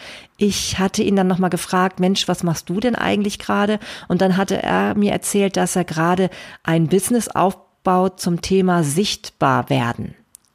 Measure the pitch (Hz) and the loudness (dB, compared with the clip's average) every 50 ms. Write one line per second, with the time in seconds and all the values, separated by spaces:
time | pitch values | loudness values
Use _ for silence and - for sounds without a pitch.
0 | - - - - - - _ - 208 208 196 - - - - - 190 196 - 208 | -20 -20 -20 -20 -20 -12 _ 0 0 0 0 -2 -4 -4 -2 -2 -2 0 0 0
1 | 220 - 196 196 185 185 185 175 185 175 175 165 - - - 185 185 190 - - | 0 2 2 2 2 2 2 2 0 0 0 -2 -4 0 0 2 2 0 0 0
2 | 180 185 196 - - - 180 - - 175 156 - - - 175 208 254 247 226 - | 0 0 2 0 0 -2 -2 -2 0 -2 -2 -4 -4 -6 -4 -2 0 -2 -2 0
3 | - 175 202 202 202 208 - - - - 202 202 202 208 214 208 - - - - | -2 0 0 0 0 -2 -4 -6 -4 -2 0 0 0 0 0 -2 -4 -10 -16 -12
4 | - - 170 175 190 190 180 185 196 - 196 - - - 185 185 196 208 214 208 | -6 -2 0 2 2 2 2 2 0 0 -2 -2 0 0 0 0 0 0 0 2
5 | 202 202 - - - - - 202 196 190 - 185 180 175 - 185 170 - 165 160 | 2 2 0 -2 -4 -2 0 2 2 2 2 0 0 0 0 -2 -2 -2 -2 0
6 | 165 175 180 185 190 175 - - - - - - - - 165 165 165 151 175 196 | 0 2 2 2 0 -2 -2 -8 -18 -20 -16 -8 -2 0 2 2 2 4 2 2
7 | 196 - 240 240 214 - - - 170 190 196 - - _ _ _ - 190 185 180 | 2 2 0 0 -2 -2 0 0 0 0 0 -4 -14 _ _ _ 0 0 2 2
8 | 185 190 185 - - 180 175 165 - - 190 190 185 185 180 175 160 143 139 170 | 2 0 -2 -2 -2 -2 -2 -2 0 0 2 2 4 4 2 2 2 0 0 0
9 | 214 202 - - - - _ - - 135 127 123 120 - 131 131 120 120 120 120 | 0 -2 -2 -8 -10 -12 _ 0 0 2 2 0 0 0 0 0 0 -2 -4 -6
10 | - - - _ _ _ _ - _ _ | -8 -10 -12 _ _ _ _ -20 _ _